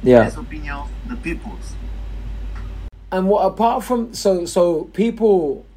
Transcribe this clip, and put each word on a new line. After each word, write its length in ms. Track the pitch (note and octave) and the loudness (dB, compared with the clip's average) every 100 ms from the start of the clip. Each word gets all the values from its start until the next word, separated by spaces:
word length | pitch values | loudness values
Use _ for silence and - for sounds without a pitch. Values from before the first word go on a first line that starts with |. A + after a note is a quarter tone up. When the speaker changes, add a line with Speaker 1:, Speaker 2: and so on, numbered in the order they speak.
Speaker 1:
Yeah. 220 | B2+ B2 | 8 8
Speaker 2:
His 120 | A2 - | 6 -2
opinion, 460 | - - D3 C#3+ C#3 - - | -10 -10 -10 -8 -10 -10 -10
the 80 | - | -10
people's. 580 | E3 E3 - - - - - - - - - - - - - - - - - | -8 -8 -10 -12 -12 -12 -10 -10 -10 -12 -10 -10 -10 -10 -10 -10 -12 -16 -4
Speaker 1:
And 180 | F#3 F#3+ | 0 2
what, 160 | G3+ | 4
apart 400 | G3 - A#3 B3+ | 2 2 2 2
from, 300 | - B3 A#3 | -2 -2 -2
so, 320 | - G3+ F#3 E3+ | 0 2 2 0
so 380 | F#3+ F3 D#3+ - | 2 4 2 -4
people 720 | - A#3 A3+ A3 F#3+ D3+ A#2+ - | -2 -2 2 4 4 2 -4 -10